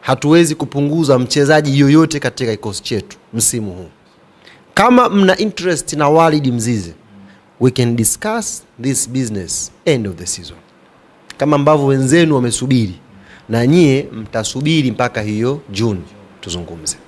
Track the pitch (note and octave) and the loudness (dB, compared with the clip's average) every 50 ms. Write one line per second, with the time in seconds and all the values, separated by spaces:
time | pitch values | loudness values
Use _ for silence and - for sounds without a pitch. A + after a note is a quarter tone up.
0 | - - C3 B2+ - D3 D#3 E3+ E3+ D3+ D#3 D3+ - A#2+ - C#3 C#3+ C#3+ D3 E3+ | -2 -4 -4 -2 2 2 4 4 4 2 0 -4 -6 -6 -4 -2 -2 -2 0 0
1 | D#3+ C#3 C#3 B2+ B2+ B2 - D3 C#3+ C#3 D#3 D3+ D3+ C#3+ C#3 C#3 C#3+ C#3 C#3+ D#3 | 2 2 2 2 2 0 0 0 2 4 4 2 2 2 2 4 4 6 6 6
2 | D#3+ D#3 - C#3+ - B2+ - - C3 A2+ A2 G2+ - A2 G2 - - - A#2+ G#2 | 4 4 0 -4 -6 -6 -6 -4 -4 -4 -4 -4 -6 -8 -10 -8 -8 -6 -6 -6
3 | - - - - _ _ - A2+ A#2 - - A#2+ G#2+ G2+ F2+ F2+ F2+ D#2+ _ _ | -6 -8 -18 -20 _ _ -6 -4 -2 -2 -2 -4 -6 -8 -10 -12 -16 -18 _ _
4 | _ _ _ _ _ _ _ _ _ - - _ _ _ _ - G3 A#3+ B3 B3 | _ _ _ _ _ _ _ _ _ -20 -20 _ _ _ _ 2 4 6 6 4
5 | B3 A3+ F#3+ G3+ G3 F#3+ F#3+ - G#3+ G#3+ - - E3+ F#3 F3 C#3+ - - - D3 | 4 4 2 2 4 4 2 2 -2 -6 -6 -4 -4 -2 -2 -2 -4 -8 -4 0
6 | D3+ C#3+ D3+ D#3+ E3 E3 D3+ D3+ C#3+ C3+ A#2+ A#2+ A2 A2+ A#2+ G#2+ F#2 E2+ D#2+ - | 2 4 4 4 4 4 2 2 0 0 -2 0 -2 -2 -2 -2 -4 -8 -12 -20
7 | _ _ - - - - - _ _ _ _ _ A#2+ C3 B2+ - B2 A#2+ A#2+ A#2+ | _ _ -20 -20 -20 -20 -20 _ _ _ _ _ 0 0 2 2 0 0 2 0
8 | A2+ - - - - G#3+ A3 A#3 A3 - - - - _ _ - A#2 C3+ C3+ A2+ | 0 -2 -2 -4 -6 -6 -4 -4 -6 -8 -10 -12 -16 _ _ -8 -6 -4 -4 -4
9 | - A2+ B2 C3 C3 A2+ G#2+ G2 F2+ D#2+ - - - - - _ _ - D3+ B2+ | -6 -6 -4 -4 -4 -4 -4 -6 -8 -6 -8 -8 -8 -10 -14 _ _ 0 0 0
10 | A2 G2+ F#2 D#2+ F2+ F2 - - F2 D#2+ E2 E2+ _ _ _ _ _ _ _ _ | 0 -6 -8 -10 -10 -10 -10 -10 -12 -16 -18 -20 _ _ _ _ _ _ _ _
11 | _ _ _ _ _ _ - - C#3 D3 D3+ C#3+ C#3+ D3 D#3 D3+ C#3 C#3 C3+ C3+ | _ _ _ _ _ _ -8 -4 0 0 2 2 4 4 2 4 4 2 2 2
12 | C3+ C3 C#3+ F3 E3+ D#3+ D3+ C3 B2 A#2+ A2+ - B2+ B2+ C3 B2+ A2 G2 F2+ - | 2 2 4 4 4 4 2 0 0 -2 -4 -4 -2 0 2 2 2 0 -4 -10
13 | - _ - - - - - - _ - A2 A#2 A#2+ B2+ D3+ F3+ F3 D3 C3 C3+ | -18 _ -20 -20 -20 -20 -20 -20 _ -4 -2 0 2 4 4 4 4 4 4 0
14 | C#3+ - A#2 A2+ A2 G2+ - A#2 G#2+ - - B2+ C#3 D3+ E3 D#3+ D3 B2+ A2 - | -2 -6 -12 -14 -14 -8 -6 -6 -6 -6 -6 -4 -2 0 0 2 0 0 0 -2
15 | B2+ A#2+ - A#2 G#2+ G#2 G#2+ G#2+ A2+ B2 C#3 D3+ D3 - G2+ F#2+ A2 A2+ G#2 F#2 | -4 -2 -2 -6 -6 -4 -4 -2 -2 -2 -4 -4 -8 -12 -6 -4 -2 -2 -2 -4
16 | E2 - - - - - - - - - E2+ F2 E2+ E2 E2 E2 D#2 D#2 - - | -8 -14 -20 -20 -20 -20 -20 -20 -14 -12 -10 -10 -10 -12 -14 -12 -10 -12 -12 -12
17 | - | -14